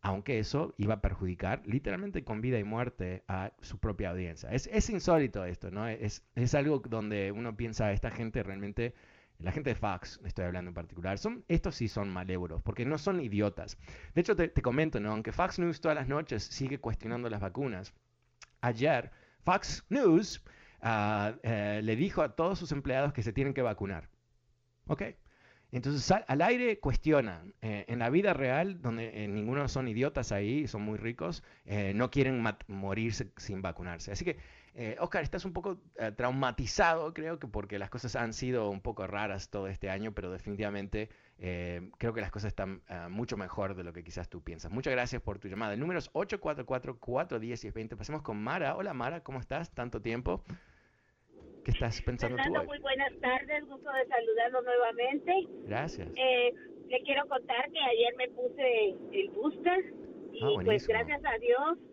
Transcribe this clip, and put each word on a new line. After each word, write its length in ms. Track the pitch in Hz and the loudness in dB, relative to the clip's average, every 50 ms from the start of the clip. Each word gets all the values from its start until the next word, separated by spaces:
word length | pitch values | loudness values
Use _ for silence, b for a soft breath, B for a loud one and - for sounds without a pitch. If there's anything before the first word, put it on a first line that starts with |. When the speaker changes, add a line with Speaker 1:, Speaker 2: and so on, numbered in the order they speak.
Speaker 1:
Aunque 360 | - 101 95 98 104 - 131 110 | 0 -2 -2 -2 -2 -2 0 0
eso 360 | 107 - - 139 165 - - | 0 0 0 0 -2 -2 -2
iba 180 | - 101 101 110 | -2 2 2 2
a 60 | 101 | 2
perjudicar 640 | - 104 95 - 98 90 90 87 - 92 113 - - | 2 0 0 2 -2 -2 -2 0 0 0 0 -2 -2
literalmente 580 | - 110 139 - - 98 90 202 202 190 - | -2 -2 0 0 0 -4 -2 -4 -4 -4 -6
con 200 | 135 - 113 107 | -4 -4 -4 -2
vida 160 | 113 127 127 110 | 0 0 0 0
y 60 | 101 | 0
muerte 600 | 104 110 117 123 123 - - 95 90 92 95 _ - | 0 -2 -2 -2 -2 -4 -6 -6 -4 -4 -6 _ -4
a 260 | 95 92 95 104 _ _ | -4 -4 -4 -6 _ _
su 160 | - - - 104 | -14 -12 -6 -2
propia 320 | - 113 101 - 104 90 | -2 -2 0 -2 -2 -4
audiencia. 400 | 87 90 92 85 80 - - - | -2 -4 -4 -6 -6 -10 -8 -2
Es, 160 | 110 131 - | -2 -2 -2
es 240 | - 208 220 202 - | 2 2 2 2 4
insólito 560 | 220 180 - 185 170 160 143 120 - 101 92 | 0 0 4 6 6 6 6 4 0 -4 -4
esto, 240 | 90 90 - - 92 | -4 -6 -6 -8 -8
¿no? 180 | 87 101 110 117 | -6 -4 -4 -4
Es, 340 | 110 - 110 104 - - _ _ _ | -4 -2 -4 -4 -4 -6 _ _ _
es 200 | 117 120 123 - | 2 2 4 4
algo 260 | 147 139 151 151 135 | 4 4 4 2 2
donde 520 | - 127 113 113 107 107 107 104 98 98 | 0 -2 -2 -2 -2 0 0 0 0 0
uno 240 | 101 107 120 117 110 | -2 -2 -4 -6 -4
piensa, 360 | 104 117 113 110 - 117 104 | -4 -4 -4 0 2 2 2
"Esta 180 | 98 101 - 117 | 2 2 0 -2
gente 320 | 107 107 117 113 107 123 | -4 -4 -4 -2 -2 -2
realmente", 520 | 101 98 95 98 101 104 104 - 117 123 120 b b b b b b b b _ | -4 -2 -6 -6 -6 -6 -2 -2 -2 -2 -4 b b b b b b b b _
la 140 | 80 90 | -6 -4
gente 160 | - 151 143 135 | -4 -2 0 0
de 80 | 113 | 0
Fox, 420 | - 107 104 95 90 - - - - - | 0 0 -2 -2 -2 -6 -12 -14 -10 -8
estoy 220 | 92 - - 92 | -6 -4 -2 -2
hablando 240 | 90 90 90 90 90 | -2 -2 -4 -6 -6
en 40 | 87 | -8
particular, 440 | 90 85 85 - 87 85 92 98 104 | -10 -10 -10 -10 -6 -2 -2 -2 -2
son, 260 | - 214 240 247 - _ | -2 -4 -6 -6 -2 _
estos 260 | 165 165 - 185 143 | 2 2 2 0 -2
sí 140 | - 120 104 | -2 -2 -2
son 200 | - 110 101 101 | 0 -2 -2 -2
malévolos, 540 | 92 90 92 92 92 90 90 85 80 - | -4 -4 -4 -2 -2 -2 -2 -4 -4 -4
porque 240 | - - 101 - 120 | -4 -4 -4 -2 -2
no 100 | 131 156 | -2 -2
son 240 | 151 147 202 190 180 | 0 0 0 0 0
idiotas. 560 | 147 113 98 101 104 101 98 - - - - B B B B B B B B | 0 0 2 4 2 2 2 -2 -10 -10 -12 B B B B B B B B
De 80 | 165 | 2
hecho, 120 | 175 - 214 | 4 4 4
te, 140 | 180 170 - | 4 4 4
te 140 | - - | 2 2
comento, 360 | 117 123 120 143 160 160 - 117 | 2 4 4 4 4 4 2 0
¿no? 140 | 104 107 | 0 0
Aunque 180 | 110 107 110 113 | 0 0 -2 -4
Fox 280 | 107 - 175 185 - - | 0 0 0 0 2 0
News 240 | 175 170 160 143 | 0 0 0 0
todas 120 | - 165 156 | 2 2 2
las 140 | 151 135 127 | 2 0 0
noches 340 | 135 147 160 - 127 107 | 0 -2 0 -2 -2 -4
sigue 360 | - - - - 135 131 139 139 | -4 -4 -4 -4 -2 -2 -2 -4
cuestionando 500 | - 113 107 - - 110 117 120 123 117 | -2 -4 -4 -2 -2 -4 -4 -2 -2 -4
las 140 | 110 104 | -4 -2
vacunas, 500 | 98 95 87 - 143 131 107 90 101 - - _ _ _ _ _ _ _ _ _ - _ _ _ | -4 -4 -2 -2 -2 -2 -4 -6 -8 -12 -16 _ _ _ _ _ _ _ _ _ -20 _ _ _
ayer 480 | - 123 117 110 135 151 151 123 117 120 b b b b b b | 0 0 2 4 4 4 4 4 2 -4 b b b b b b
Fox 420 | - - 180 202 - - - - - _ | 4 4 4 4 4 0 -6 -6 -4 _
News, 520 | 196 285 269 190 160 180 220 - - - B B B B B B B B | 2 6 8 10 10 8 6 4 -6 -12 B B B B B B B B
ah, 540 | - 113 113 107 104 104 107 104 104 107 117 - | 0 2 2 4 4 4 4 2 2 0 -2 -2
eh, 400 | - 113 117 107 104 104 104 107 107 | -2 0 0 0 0 0 0 0 2
le 120 | 110 110 | 2 2
dijo 260 | 113 160 202 - - | 2 2 2 4 2
a 120 | 156 - - | 2 2 2
todos 240 | - 160 175 196 170 | 0 2 2 2 -2
sus 140 | 180 143 | -2 -4
empleados 400 | 151 143 139 143 127 131 139 147 | -4 -2 0 0 2 2 2 2
que 100 | - - | 2 0
se 120 | 104 117 101 | -2 -2 0
tienen 180 | 139 135 139 | 2 0 2
que 80 | 135 135 | 2 2
vacunar. 480 | 127 117 107 - 104 98 95 80 78 - _ _ _ _ _ _ _ _ _ _ _ _ _ _ _ | 2 0 0 0 -2 -4 -4 -6 -8 -12 _ _ _ _ _ _ _ _ _ _ _ _ _ _ _
¿Ok? 160 | - 151 - 202 - - - - b b b b b b b b b | -2 -2 -2 -2 -8 -8 -14 -20 b b b b b b b b b
Entonces, 400 | - 123 120 135 147 143 120 - | -6 -4 -2 0 0 0 4 4
al, 120 | 185 214 - - | 4 4 4 2
al 120 | 131 143 | 4 4
aire 380 | 165 202 247 247 247 240 214 - | 6 6 6 4 4 2 0 2
cuestionan. 720 | - 143 123 - - 151 156 143 123 107 87 82 82 95 - _ | 0 2 2 2 6 6 6 6 6 4 -4 -8 -12 -16 -16 _
Eh, 240 | - 110 104 101 95 - | -4 -4 -4 -4 -4 -4
en 100 | 117 120 | -2 0
la 100 | 117 120 | 2 4
vida 240 | 135 175 202 202 | 4 6 6 4
real, 480 | 170 135 139 127 127 147 175 196 190 175 | 4 4 2 2 4 4 2 0 -2 -4
donde, 440 | 143 123 113 113 113 113 - 107 107 | -2 -2 -2 -2 -4 -6 -6 -6 -4
eh, 40 | 101 | -2
ninguno 400 | 101 107 104 113 127 143 143 131 | -2 0 0 0 0 0 0 0
son 200 | - 135 127 123 | 0 0 -2 0
idiotas 440 | 107 110 131 151 - 139 120 - | 0 0 0 0 0 -2 -2 0
ahí, 340 | 107 98 101 104 127 151 151 | 0 0 0 0 0 0 -2
son 140 | 113 - 107 | -2 -4 -4
muy 160 | 104 107 107 | -4 -4 -4
ricos, 460 | 104 104 113 113 - 85 85 85 - b b b b b | -4 -4 -6 -4 -4 -4 -4 -4 -6 b b b b b
eh, 260 | - 101 104 101 98 98 | -4 -2 0 0 0 2
no 160 | 107 123 127 | 2 2 2
quieren 300 | - 143 135 131 131 123 | 4 4 4 4 4 2
mat-, 240 | 113 110 104 - - - | 2 0 0 -2 -8 -8
morirse 640 | 98 98 98 98 95 107 113 113 107 - 113 101 _ | -6 -4 -2 -2 0 0 0 -2 -2 -2 -6 -8 _
sin 240 | - - - 101 95 | -14 -8 -6 -6 -4
vacunarse. 520 | 95 92 82 - 87 90 87 85 - - | -4 -4 -4 -4 -8 -8 -8 -8 -8 -8
Así 120 | 101 98 170 | -6 -4 -2
que, 140 | 175 - B B B B B B B B | -4 -4 B B B B B B B B
eh, 220 | - 120 107 110 - | -8 -6 -6 -4 -4
Oscar, 220 | - 170 - 185 | -4 -2 0 -2
estás 220 | 156 143 - 185 175 | -2 0 -4 -4 -6
un 80 | 190 | -4
poco, 280 | 170 185 170 202 185 - - - _ - | -6 -4 -4 -4 -6 -6 -10 -18 _ -4
eh, 140 | 113 110 | -4 -4
traumatizado, 1000 | 104 - 123 123 127 135 135 127 117 - 139 - - - 202 170 165 165 160 156 | -2 0 0 0 2 2 2 2 2 0 -2 0 4 6 6 6 6 4 2 -2
creo 260 | 165 - 156 160 170 156 | -4 -4 -4 -4 -4 -6
que 100 | - 120 | -8 -6
porque 300 | - 110 98 101 104 101 | -4 -6 -4 -4 -4 -4
las 120 | 98 98 | -4 -4
cosas 240 | - 123 - 120 - | -6 -6 -6 -4 -2
han 180 | 123 120 113 | 0 -2 -2
sido 380 | 110 - 131 127 127 120 110 101 | -2 -4 -2 0 2 2 2 0
un 100 | 98 98 | -2 -2
poco 260 | 98 120 107 - 95 | -4 -6 -6 -4 -6
raras 440 | 92 98 101 107 104 98 98 95 - | -4 -2 -2 -2 -2 -2 -4 -6 -6
todo 160 | - 101 95 | -6 -6 -4
este 240 | 95 95 - - 95 | -4 -6 -4 -4 -4
año, 220 | 92 98 107 110 | -4 -2 -4 -4
pero 180 | 101 - 95 90 | -4 -6 -6 -6
definitivamente, 800 | 90 92 - 107 101 98 107 101 101 101 98 98 - 107 107 110 b b b b b b | -6 -6 -6 -6 -4 -2 -2 -2 -2 -2 -4 -2 -2 -4 -4 -4 b b b b b b
eh, 520 | 92 92 90 87 87 87 87 87 92 98 - _ | -6 -4 -4 -2 -4 -4 -6 -6 -8 -12 -10 _
creo 160 | - 117 110 | -2 -2 0
que 60 | 117 | 0
las 100 | 104 - | -4 -4
cosas 180 | - 104 101 104 | -4 -4 -4 -4
están, 340 | 92 - 98 95 98 92 - _ | -2 -2 -4 -4 -4 -10 -10 _
eh, 200 | 92 87 85 87 | -10 -10 -8 -6
mucho 260 | 90 104 120 113 120 | -6 -6 -4 -4 -4
mejor 380 | 101 95 90 - - 101 95 98 | -6 -4 -6 -4 -2 -2 -2 -2
de 80 | 92 87 | -6 -8
lo 80 | 85 | -10
que 120 | 82 87 85 | -10 -12 -14
quizás 240 | 87 82 90 87 - | -10 -8 -8 -8 -8
tú 160 | - 87 73 | -10 -12 -10
piensas. 260 | - 85 80 - 80 | -10 -12 -10 -8 -6
Muchas 220 | 92 120 139 151 | -6 -4 -2 0
gracias 280 | 131 123 123 117 127 120 | 0 0 0 0 -2 -4
por 180 | - 117 101 95 | -4 -6 -6 -6
tu 100 | - 101 | -8 -8
llamada. 260 | 92 104 113 107 104 | -6 -4 -2 -2 -2
El 60 | 110 | -2
número 180 | 143 170 180 170 | -2 -2 -2 -4
es 120 | 165 - | -4 -4
ocho 280 | _ 151 202 196 220 202 | _ -2 -2 -2 -4 -4
cuatro 240 | - 156 151 143 - | -2 -4 -2 -2 -2
cuatro, 340 | - 131 127 127 135 123 113 | -2 -2 -2 -2 -6 -10 -8
cuatro 400 | - - 123 135 165 185 135 117 | -6 -2 0 0 0 0 -2 -4
diez, 200 | 110 117 120 117 | -4 -4 -6 -6
diez 120 | - 107 - | -6 -8 -8
veinte. 220 | 113 110 110 123 | -8 -8 -8 -8
Pasemos 260 | 101 107 - 151 151 | -10 -8 -6 -6 -6
con 180 | 147 - 110 104 | -4 -4 -4 -2
Mara. 360 | 107 120 151 180 160 135 151 | -2 -2 0 0 0 -2 -2
Hola, 180 | - 190 208 156 | -2 -4 -4 -4
Mara, 280 | 127 120 131 165 170 | -2 -2 -2 -4 -4
¿cómo 180 | - - 135 131 | -8 -8 -8 -8
estás? 320 | 120 - 131 151 170 - | -6 -4 -4 -4 -4 -6
Tanto 280 | - - 120 123 117 113 | -6 -6 -6 -4 -6 -4
tiempo. 440 | 104 113 113 120 131 - 180 190 B B B B B B B B B B B B B B B _ _ _ - - - - - - - | -2 -2 -2 -2 0 -2 -2 -2 B B B B B B B B B B B B B B B _ _ _ -20 -20 -20 -20 -20 -8 0
¿Qué 60 | - | 0
estás 280 | 113 - - 117 113 - | 2 2 2 -2 -2 -2
pensando 340 | - - 123 123 - - 123 | -4 -4 -2 0 0 0 2
tú 60 | - 269 | 2 0
Speaker 2:
Fernando, 160 | 285 - - | 2 2 0
Speaker 1:
hoy? 60 | - - | 0 -2
Speaker 2:
muy 100 | 285 294 | -6 -6
buenas 340 | - 269 262 262 277 262 - - | -2 -2 0 2 0 0 -2 0
tardes, 460 | - 254 254 254 262 262 302 294 294 | 0 2 2 2 0 0 -2 -2 -2
gusto 240 | 262 277 262 - 294 | -6 -14 -10 -6 -2
de 160 | 269 262 254 | 2 2 2
saludarlo 560 | - 269 240 233 226 220 226 233 240 254 254 | 4 2 2 4 4 4 4 4 4 2 2
nuevamente. 720 | 240 247 247 247 247 226 226 233 240 262 277 294 - 359 359 392 - - - - - | 2 4 6 6 6 4 4 2 0 2 2 0 2 4 4 4 4 0 -8 -12 -6
Speaker 1:
Gracias. 420 | - 104 117 147 170 - - 90 - - | -2 -2 -2 -2 -2 -4 -6 -8 -8 -2
Speaker 2:
Eh, 400 | - 262 262 254 247 247 240 B B B B - - - - | 2 4 6 6 6 6 4 B B B B -16 -16 -6 -2
le 120 | 247 254 | -2 -2
quiero 240 | - 294 269 277 285 | 0 2 0 0 2
contar 420 | 285 285 254 240 - 247 240 262 311 | 0 0 -2 0 0 -2 -2 -2 -2
que 80 | 339 320 | -2 0
ayer 340 | 285 254 247 226 240 240 240 | 2 4 6 6 6 4 4
me 120 | 254 254 240 | 0 -4 -4
puse 640 | - 247 247 247 - - 269 254 240 220 214 196 180 - - - | -2 -2 -2 -2 0 2 4 4 6 6 4 4 2 -2 -10 -4
el 200 | - - - - - | 0 0 0 0 0
booster 500 | 202 240 302 302 - - 349 359 381 370 - - - - - - - - - | 0 0 0 0 2 2 4 4 4 2 -2 -8 -14 -14 -14 -14 -12 -14 -12
y, 120 | - - 440 | -6 0 2
Speaker 1:
Ah, 60 | 427 415 | 2 4
Speaker 2:
pues, 100 | - - | 4 6
Speaker 1:
buenísimo. 300 | - - - - - 226 | 4 4 4 4 2 2
Speaker 2:
gracias 280 | 226 233 302 294 285 311 | 2 2 0 -2 -2 0
a 140 | 294 240 220 | 0 -2 2
Dios 400 | 233 240 240 262 285 311 349 - - - | 4 4 4 6 4 2 0 -2 -4 -20